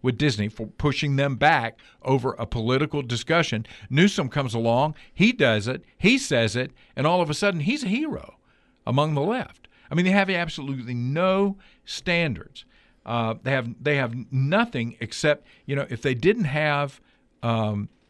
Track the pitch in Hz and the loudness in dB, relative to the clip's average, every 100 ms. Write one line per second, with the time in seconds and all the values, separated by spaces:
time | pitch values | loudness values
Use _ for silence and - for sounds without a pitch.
0 | 127 120 147 104 104 - 110 - 147 135 | -2 2 0 0 -4 -4 -12 -2 -2 0
1 | 147 135 143 127 147 151 113 - - _ | -2 0 0 2 4 4 0 -8 -20 _
2 | 131 135 123 - 117 123 113 131 151 147 | 0 0 0 -4 -4 -2 0 0 0 -4
3 | 123 117 - 165 156 110 - - - 135 | -4 -6 0 0 0 -2 -6 -14 -2 4
4 | 196 - 135 147 131 117 117 120 151 - | 4 4 -2 -2 -2 0 2 2 2 -4
5 | - - 214 247 131 107 104 - - - | -10 2 2 4 2 2 0 -6 -10 0
6 | 185 262 - 127 113 120 127 - _ - | 2 2 2 2 2 -2 -6 -10 _ -2
7 | 147 180 156 151 202 175 147 294 220 233 | 2 2 0 0 0 0 -2 -2 -2 -2
8 | 311 - - - _ _ _ _ - 131 | -2 -6 -12 -20 _ _ _ _ -2 0
9 | 151 147 160 247 - - - _ - 160 | 2 0 0 -2 -6 -14 -20 _ -4 0
10 | 185 196 196 180 170 - 139 135 117 123 | 4 4 2 0 -2 -6 -8 -6 -6 -4
11 | 123 151 185 190 202 196 - _ - - | -2 0 2 4 2 -2 -12 _ -14 -8
12 | 180 170 165 87 - - - _ _ _ | -2 0 0 -4 -10 -20 -20 _ _ _
13 | - 117 113 113 131 135 120 - 139 143 | -6 -2 -2 -4 -2 -2 -2 -4 -2 0
14 | 123 120 110 131 135 196 233 127 117 - | -2 -6 -4 -2 2 2 0 -2 -6 -6
15 | 113 - 151 147 _ - - 139 139 120 | -10 -2 0 0 _ -18 -6 -6 -4 -4
16 | 143 123 165 233 156 147 151 143 143 - | -2 2 2 2 0 0 0 0 -2 -8
17 | _ _ _ - 117 113 107 104 104 _ | _ _ _ -8 -2 0 0 -2 -6 _